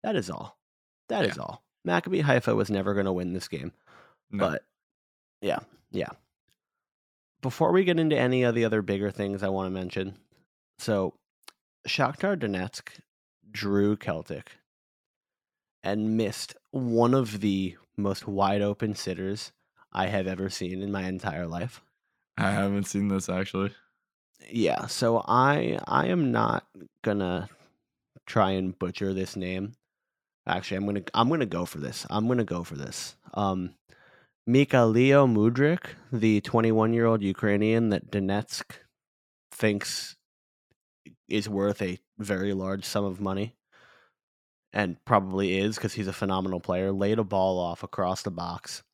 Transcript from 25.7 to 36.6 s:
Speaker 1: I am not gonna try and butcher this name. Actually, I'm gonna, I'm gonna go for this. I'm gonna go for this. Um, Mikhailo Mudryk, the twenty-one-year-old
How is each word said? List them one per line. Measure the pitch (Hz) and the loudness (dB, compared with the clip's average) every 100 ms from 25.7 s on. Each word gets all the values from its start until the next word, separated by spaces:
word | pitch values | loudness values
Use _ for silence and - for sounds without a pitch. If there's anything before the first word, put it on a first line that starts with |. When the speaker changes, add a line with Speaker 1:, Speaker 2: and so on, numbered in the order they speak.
| - - | -2 0
Speaker 1:
I | 131 - | 0 2
am | 180 139 | 2 2
not | 117 113 107 - 98 82 _ | 2 2 0 -4 -20 -20 _
gonna | - 101 92 90 92 - _ _ _ _ _ _ | -4 -2 0 -2 -6 -14 _ _ _ _ _ _
try | - 113 95 | -2 2 2
and | 95 92 - | 2 -2 -4
butcher | 90 - 98 | -6 -4 -4
this | 95 92 | -2 -4
name. | - 90 92 101 120 _ _ _ _ _ _ - | -6 -4 -4 -6 -12 _ _ _ _ _ _ -4
Actually, | 92 - 95 | -4 -2 -4
I'm | 101 | -4
gonna, | 101 90 | -4 -2
I'm | 110 120 | 2 2
gonna | 165 113 | 2 0
go | 85 | -4
for | 87 76 | -6 -6
this. | 69 - - | -8 -8 -4
I'm | 104 113 | -2 2
gonna | 123 | 0
go | 104 87 | 0 -4
for | 85 76 | -6 -10
this. | - - - - - | -10 -10 -12 -16 -10
Um, | - 101 92 90 - _ _ - _ _ _ - | -2 -2 -2 -6 -10 _ _ -20 _ _ _ 2
Mikhailo | 127 143 131 117 110 127 139 135 | 4 6 6 6 6 8 8 6
Mudryk, | 107 110 120 147 175 - - - | 6 4 4 2 0 -4 -18 -8
the | 120 110 107 | 2 4 4
twenty-one-year-old | - 117 | 4 2